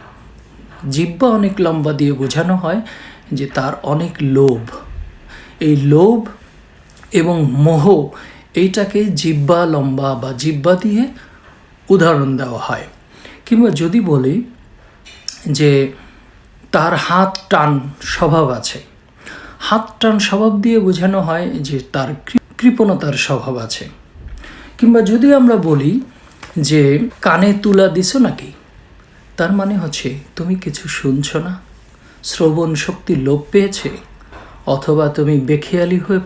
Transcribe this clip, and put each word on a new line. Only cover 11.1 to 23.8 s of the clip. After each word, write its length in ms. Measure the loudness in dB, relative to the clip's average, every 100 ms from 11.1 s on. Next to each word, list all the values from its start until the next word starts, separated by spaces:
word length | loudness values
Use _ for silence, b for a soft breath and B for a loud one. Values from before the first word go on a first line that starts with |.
| B B B B B B _ 0
উদাহরণ 480 | 4 4 2 0 -2
দেওয়া 220 | -6 -8
হয়। 260 | -8 -8 -10 -20 _ B B B 0
কিংবা 240 | 2 4
যদি 300 | 2 0 0
বলি 420 | 2 0 2 -2 -4 -12 -20 -20 -20 _ B B -16 -10 -6
যে 460 | 0 2 2 0 B B B B B -20 -20 -2
তার 240 | 0 0 0
হাত 420 | 0 2 0 -2 -2
টান 300 | 0 2 0 -4 -10
স্বভাব 480 | -10 -2 0 2 0
আছে, 320 | -2 -8 -10 -16 -20 _ _ B B B B
হাত 360 | -2 -2 -2 -2
টান 180 | 0 0
স্বভাব 420 | 0 0 0 2
দিয়ে 180 | 2 2
বোঝানো 420 | 2 0 0 0
হয় 300 | -2 -4 -4
যে 300 | -6 -6 -6 -6
তার 220 | -6 -6 -8 -8
কৃ-, 120 | -6 -6 0
কৃপণতার 540 | 2 4 2 0 -2
স্বভাব 440 | -4 -4 -4 -4 -8
আছে। 320 | -8 -10